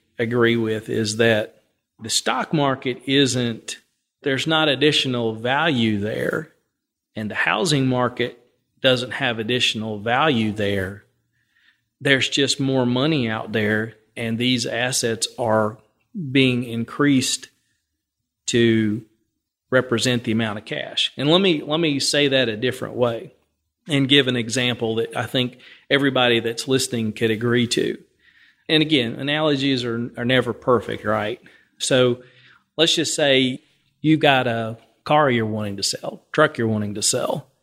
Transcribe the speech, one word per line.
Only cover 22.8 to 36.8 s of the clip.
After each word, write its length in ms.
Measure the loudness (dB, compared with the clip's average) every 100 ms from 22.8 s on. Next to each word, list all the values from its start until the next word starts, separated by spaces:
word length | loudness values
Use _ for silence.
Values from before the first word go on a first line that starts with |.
| -6 -2
way 380 | -2 -2 -10 _ _ _ _ _ -4
and 220 | 0 4
give 180 | 4 4
an 80 | 0
example 600 | -2 -2 -2 -2 -2 -2
that 200 | -4 -4
I 100 | -4
think 340 | -2 -4 -6 -20 -16 -2
everybody 500 | 0 2 2 2 2
that's 280 | 0 -6 -2
listening 460 | 0 0 -4 -4
could 180 | -2 -2
agree 360 | 0 2 2 2
to. 300 | 0 -2 -4 -12 _ _ _ _ _ -2
And 140 | 0
again, 340 | 2 2 0 -4
analogies 680 | -4 -2 0 0 0 0
are, 280 | -2 -4 -6 -4
are 80 | 0
never 280 | 2 2
perfect, 500 | -2 2 2 0 -8
right? 360 | -2 -2 -2 -6 -14 -20 _ -8
So 460 | 0 2 4 0 -6 _ -20 _ _ -2
let's 180 | 0 2
just 200 | 0 0
say 460 | 4 4 2 -2 _ _ _ _
you've 180 | 2 4
got 280 | 4 4 2
a 300 | -2 -4 -8 _ _
car 260 | 0 2 4
you're 160 | 2 0
wanting 320 | -2 -4 -4
to 60 |
sell, 400 | -4 -4 -8 -12 _
truck 260 | 2 2 2
you're 100 | 0
wanting 280 | 0